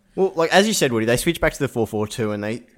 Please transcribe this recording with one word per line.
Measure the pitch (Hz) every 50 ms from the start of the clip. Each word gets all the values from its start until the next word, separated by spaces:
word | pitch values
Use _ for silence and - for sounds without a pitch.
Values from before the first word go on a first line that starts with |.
| _ _ -
Well, | 175 190 185 185
like, | 165 165 160 165
as | 185 208
you | 220 202
said, | - 160 131
Woody, | 117 110 110
they | 117 123
switched | 123 - 175 165 -
back | 170 151 -
to | -
the | 143
four | 123 - 120 110
four | - - 104 107
two | 104 - - 110 107
and | 104 104 104
they | 107 117 123 120 _ _